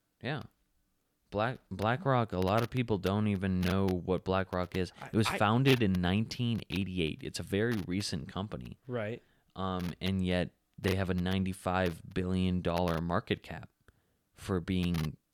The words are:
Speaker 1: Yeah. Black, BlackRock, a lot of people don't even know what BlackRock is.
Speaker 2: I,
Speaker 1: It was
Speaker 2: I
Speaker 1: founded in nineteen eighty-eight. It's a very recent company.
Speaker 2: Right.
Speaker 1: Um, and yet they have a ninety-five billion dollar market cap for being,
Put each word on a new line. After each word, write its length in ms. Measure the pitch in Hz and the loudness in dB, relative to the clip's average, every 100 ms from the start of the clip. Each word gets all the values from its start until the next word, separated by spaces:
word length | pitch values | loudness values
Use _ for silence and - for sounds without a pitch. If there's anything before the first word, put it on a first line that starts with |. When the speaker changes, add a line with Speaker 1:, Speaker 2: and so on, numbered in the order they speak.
| _ - | _ -10
Speaker 1:
Yeah. 220 | 117 131 113 _ _ _ _ _ _ _ - | -8 -8 -10 _ _ _ _ _ _ _ -6
Black, 260 | 101 117 127 - | 0 0 -2 -8
BlackRock, 640 | 95 107 127 135 127 110 | -2 0 2 2 2 2
a 60 | 90 | 2
lot 240 | 92 110 | 4 4
of 60 | 117 | 2
people 280 | 131 113 101 | -2 0 2
don't 300 | 90 101 107 | 2 2 2
even 340 | 98 95 92 | 2 2 2
know 260 | 90 95 95 | 2 2 2
what 360 | 90 90 87 | 0 0 -2
BlackRock 520 | 95 95 92 90 90 95 | 0 0 0 -2 -2 -2
is. 160 | 87 - | -4 -6
Speaker 2:
I, 60 | - | -2
Speaker 1:
It 40 | 107 | 0
was 100 | 110 | 2
Speaker 2:
I 100 | 101 | 2
Speaker 1:
founded 460 | 104 117 135 127 | 2 4 6 4
in 100 | 104 | 4
nineteen 680 | 90 90 101 113 - 120 113 - | 2 2 2 0 -4 -2 -2 -4
eighty-eight. 500 | 87 92 92 78 - | -4 -2 -2 -2 -4
It's 160 | - - | -8 -8
a 40 | |
very 340 | 85 98 117 110 87 | -2 0 0 -2 -2
recent 400 | 92 101 85 67 | -4 -2 -6 -6
company. 460 | - 107 67 60 - - | -8 -6 -8 -12 -14 -8
Speaker 2:
Right. 340 | 123 104 120 _ _ _ - | -6 -6 -8 _ _ _ -6
Speaker 1:
Um, 360 | 95 92 87 - | -4 -2 -4 -4
and 240 | 92 95 90 | -2 0 2
yet 240 | 90 87 _ _ - | 2 0 _ _ -4
they 140 | 98 95 | 0 0
have 140 | 92 | 0
a 40 | |
ninety-five 880 | 92 90 95 95 90 92 92 90 82 - | 0 0 0 0 -2 -2 2 0 -2 -6
billion 480 | - 90 92 92 90 | -4 0 2 2 2
dollar 400 | 85 85 90 80 | 0 0 2 0
market 420 | 85 92 - 101 | 0 -2 0 -4
cap 260 | - 80 - _ _ _ _ _ _ - | -4 -12 -14 _ _ _ _ _ _ -14
for 220 | - 92 | -4 -2
being, 580 | 85 90 87 85 78 - _ | 0 0 2 0 -2 -6 _